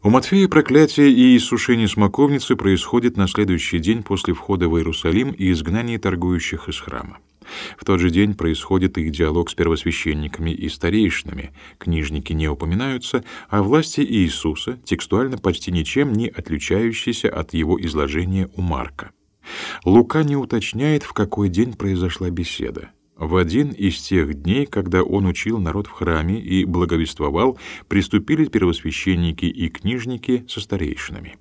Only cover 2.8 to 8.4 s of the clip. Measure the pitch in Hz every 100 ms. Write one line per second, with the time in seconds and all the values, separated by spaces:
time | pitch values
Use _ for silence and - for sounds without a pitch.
2.8 | - 120 120 101 92 - 98 87 - 87
3.8 | 82 113 98 98 - 85 - 95 87 82
4.8 | 80 - 82 92 135 - 92 85 78 110
5.8 | 120 113 98 90 90 87 - 87 - 76
6.8 | - 64 - - _ _ - - - -
7.8 | - 92 90 85 104 101